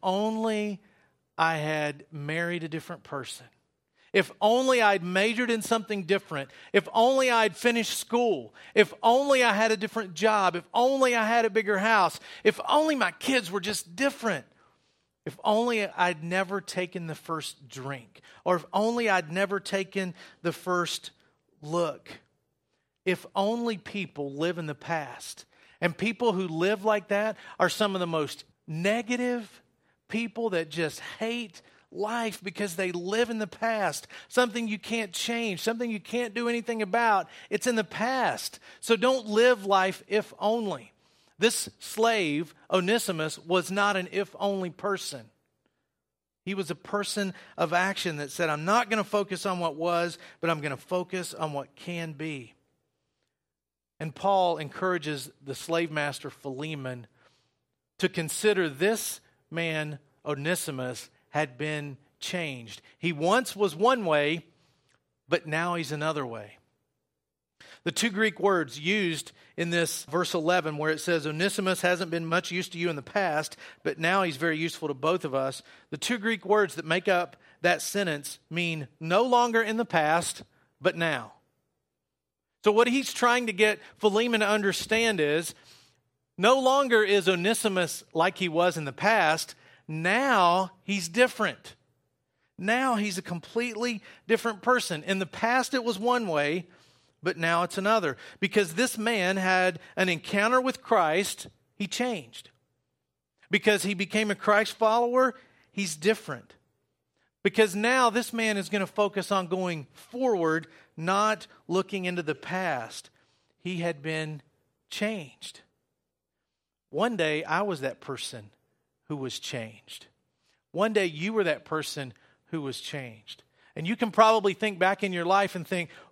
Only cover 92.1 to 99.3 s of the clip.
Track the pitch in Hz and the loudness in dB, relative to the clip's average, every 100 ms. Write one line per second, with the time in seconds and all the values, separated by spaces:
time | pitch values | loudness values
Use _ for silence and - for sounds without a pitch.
92.1 | _ _ _ _ - 190 240 262 220 208 | _ _ _ _ -8 -2 0 2 0 -2
93.1 | 180 - 175 - 226 240 214 240 208 - | -4 -8 -8 -6 -4 -4 -2 -4 -4 -10
94.1 | - - 226 233 196 247 254 - 156 151 | -8 0 0 0 -2 2 2 2 -6 -2
95.1 | 190 180 - 226 254 247 262 233 190 240 | -2 -2 -2 2 2 0 -2 -2 -2 0
96.1 | 247 202 151 143 175 - - _ _ _ | 0 0 0 0 -2 -6 -18 _ _ _
97.1 | _ 175 165 165 170 175 196 196 220 156 | _ -4 0 2 2 0 0 2 2 2
98.1 | 123 - - 196 214 175 165 254 220 220 | -4 -12 -4 0 2 2 0 -2 0 -2
99.1 | 220 180 | 0 0